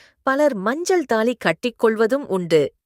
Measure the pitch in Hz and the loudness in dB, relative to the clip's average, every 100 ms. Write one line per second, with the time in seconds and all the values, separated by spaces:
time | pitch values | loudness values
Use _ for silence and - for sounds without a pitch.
0 | - _ - 269 294 220 196 285 349 370 | -18 _ -4 2 0 0 -4 -4 0 0
1 | 277 226 233 247 180 165 247 - 226 220 | 0 0 0 0 -2 -2 -4 0 0 2
2 | 220 269 285 185 175 160 135 _ | 0 -2 -4 -4 0 2 0 _